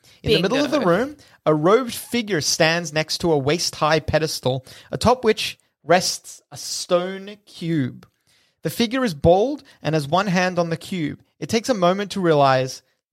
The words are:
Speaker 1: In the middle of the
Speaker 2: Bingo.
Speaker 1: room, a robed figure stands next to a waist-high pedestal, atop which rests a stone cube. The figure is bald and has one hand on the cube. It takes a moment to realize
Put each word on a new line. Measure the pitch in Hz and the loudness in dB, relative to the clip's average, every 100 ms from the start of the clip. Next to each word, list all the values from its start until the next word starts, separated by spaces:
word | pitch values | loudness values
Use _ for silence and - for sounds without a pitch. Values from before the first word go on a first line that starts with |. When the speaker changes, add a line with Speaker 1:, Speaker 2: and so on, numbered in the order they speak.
| _ _ | _ _
Speaker 1:
In | - | 0
the | 202 | 2
middle | 180 262 | 2 0
of | 285 | 0
the | 294 | 0
Speaker 2:
Bingo. | 190 180 | 2 2
Speaker 1:
room, | 277 302 - _ 156 | 0 -8 -20 _ 0
a | |
robed | 156 170 233 233 | 2 4 4 2
figure | - - 240 208 170 | -8 -4 -4 -2 -2
stands | - - 160 170 165 | -2 0 2 0 -2
next | 156 156 - | -4 -4 -2
to | 175 | 0
a | 147 | 0
waist-high | 135 175 - - 151 160 | 0 -2 -2 -2 0 2
pedestal, | - 151 156 - 170 135 - - - | 2 0 0 -2 -2 -4 -8 -20 -10
atop | - 208 254 | -2 2 2
which | 220 220 - - _ _ | 2 0 -4 -8 _ _
rests | 139 180 - - - - _ | 2 2 2 -6 -12 -20 _
a | - | -16
stone | - - - 175 185 190 196 208 _ | -10 -10 -2 -2 -2 -10 -14 -20 _
cube. | - 165 160 123 123 - _ _ _ _ _ | -10 -2 -2 -2 -6 -20 _ _ _ _ _
The | 160 | -10
figure | - 233 262 247 | -4 -2 0 -2
is | |
bald | 143 170 185 254 294 - _ | 2 4 4 2 -4 -14 _
and | 151 156 | -2 -2
has | 139 | 0
one | 175 208 | -2 0
hand | 180 180 175 | 0 0 0
on | 170 | -2
the | 165 | -4
cube. | - 185 147 - _ _ | -6 -6 -4 -6 _ _
It | 156 | -4
takes | 226 220 | -4 0
a | |
moment | 220 175 196 202 | 2 2 2 -4
to | 202 | -2
realize | 175 147 139 131 131 - _ _ _ | 2 4 4 4 0 -8 _ _ _